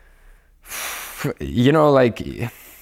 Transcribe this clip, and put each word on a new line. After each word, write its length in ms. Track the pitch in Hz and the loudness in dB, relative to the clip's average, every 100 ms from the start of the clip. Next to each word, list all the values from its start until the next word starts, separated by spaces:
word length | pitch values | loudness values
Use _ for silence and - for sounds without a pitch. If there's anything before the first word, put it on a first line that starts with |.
| _ _ - _ _ _ - | _ _ -20 _ _ _ -14
<sighs> 760 | - - - - - 143 - | -10 -10 -10 -14 -8 -6 -6
you 320 | 67 117 123 | -4 2 4
know, 200 | 156 151 | 4 4
like, 280 | 135 123 - | 4 4 0
you, 280 | 67 58 117 - - - | -10 -8 -10 -10 -20 -16